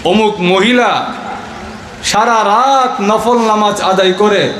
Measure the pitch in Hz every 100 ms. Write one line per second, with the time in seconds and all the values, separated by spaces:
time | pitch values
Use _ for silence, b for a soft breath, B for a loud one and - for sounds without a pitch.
0 | 151 208 214 208 175 190 214 247 226 143
1 | 123 - - - - - - - - -
2 | - 202 233 226 202 214 269 269 254 254
3 | 202 220 226 240 220 214 208 - 175 190
4 | 185 185 208 202 139 -